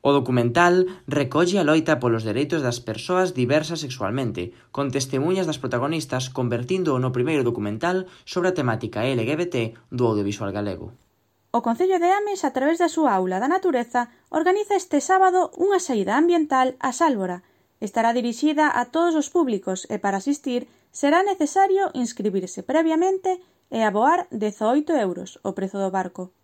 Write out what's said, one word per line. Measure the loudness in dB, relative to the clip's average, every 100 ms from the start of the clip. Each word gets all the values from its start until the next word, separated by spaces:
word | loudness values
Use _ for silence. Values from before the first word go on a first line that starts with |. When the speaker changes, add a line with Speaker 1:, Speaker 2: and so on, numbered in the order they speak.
| 4
Speaker 1:
O |
documental | 2 2 0 2 4 4 4 0 -4 -4
recolle | -2 0 0 2 2
a | 2
loita | 2 2 0
polos | 0 0
dereitos | -2 -4 -2 -2
das | -2 -4
persoas | -8 -10 -2 0 0
diversas | 0 0 0 0 -8
sexualmente, | -8 -6 -4 -2 -4 -4 -8 -12 _
con | -6 -4
testemuñas | -4 -2 -2 0 0 -2
das | -4
protagonistas, | -4 -2 -2 -4 -4 -6 -6
convertíndoo | -4 -2 -4 -2 -2 0 0
no | 0
primeiro | 0 0 0
documental | 0 -2 -4 -2 -2 -2 -4 -16
sobre | -8 -2 0
a | 0
temática | -2 -2 -4 -4 -2
L | -2
G | -2
B | -2 -2
T | -2 -4 -8 _
do | 0 2
audiovisual | 2 -2 -4 -6
galego. | -4 -6 -8 -12 -18 _ _ _ _ _
Speaker 2:
O | -2 -2
Concello | 0 2 2
de | 2
Ames, | 2 0 -2 -2
a |
través | 0 0 2
da | 0
súa | 2 2 2
Aula | 0 -2
da | 0
Natureza, | 0 0 0 0 -2 -2 _ _
organiza | 0 2 2 2 -2
este | 2 -2
sábado | 2 4 6 4 0 0
unha | 2 2
saída | 0 -2 0 2
ambiental | 4 4 2 2 2 0
a | -6
Sálvora. | 2 2 2 -2 -6 _ _ _ _
Estará | -6 0 2
dirixida | 2 -2 0 0 2 2 2
a | 0
todos | 2 2 2
os | 0
públicos | 0 2 0 -2 -6 -6
e, | -2
para | -2 -2
asistir, | -2 -2 -2 -4 -4 _ _
será | -2 4 4 2
necesario | 0 0 4 4 4 0 -2
inscribirse | -6 -2 -2 -2 -4 -10
previamente | -2 0 2 2 2 0 -2 -4 -8 _ _
e | -2
aboar | 0 2 2 2 -2
dezoito | -4 -4 -2 0 0 2
euros, | 0 0 -4 -10 -8
o | -8 -6
prezo | -6 -4
do | -2
barco. | -2 -6 -10 -14 _